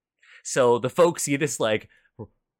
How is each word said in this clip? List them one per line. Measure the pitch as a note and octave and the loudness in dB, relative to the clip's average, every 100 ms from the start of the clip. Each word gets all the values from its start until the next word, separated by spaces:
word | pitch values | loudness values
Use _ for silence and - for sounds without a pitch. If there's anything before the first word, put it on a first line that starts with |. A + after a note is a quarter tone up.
| _ _ _ - | _ _ _ -20
So | - C#3+ B2 A#2+ | -6 0 2 2
the | B2 | 0
folks | - F3 E3+ | 2 2 2
see | - C#3 | -4 -2
this, | D3+ - | -4 -2
like, | A#2 G#2+ - _ _ - | -2 -2 -6 _ _ -20
r-, | G#2+ _ _ | -20 _ _